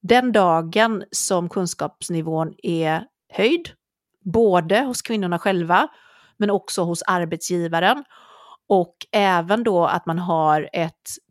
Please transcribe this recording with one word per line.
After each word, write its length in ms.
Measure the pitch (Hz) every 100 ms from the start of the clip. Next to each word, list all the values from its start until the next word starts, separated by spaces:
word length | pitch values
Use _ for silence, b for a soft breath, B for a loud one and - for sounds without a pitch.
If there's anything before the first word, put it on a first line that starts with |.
Den 300 | 180 240 254
dagen 720 | 214 185 165 165 196 226 214 -
som 380 | - - 185 175
kunskapsnivån 1040 | 202 180 - 151 _ - 170 160 160 160 -
är 400 | - 165 160 160 233 _ _
höjd, 360 | - 220 349 330 - _ _ _ _ 190
både 540 | 226 226 180 165 202
hos 220 | 269 240
kvinnorna 380 | - 220 185 170
själva 500 | 202 190 165 180 302 b b b b _
men 120 | 208
också 340 | 196 - -
hos 200 | 175 170 -
arbetsgivaren, 960 | 180 170 165 - 175 170 165 185 277 - B B B B B _
och 260 | 196 175 _ -
även 520 | 214 202 175 170 214
då 220 | 233 185 165
att 200 | 170 -
man 140 | 165
har 500 | 180 165 156 156 151
ett 360 | - 160 _ - - _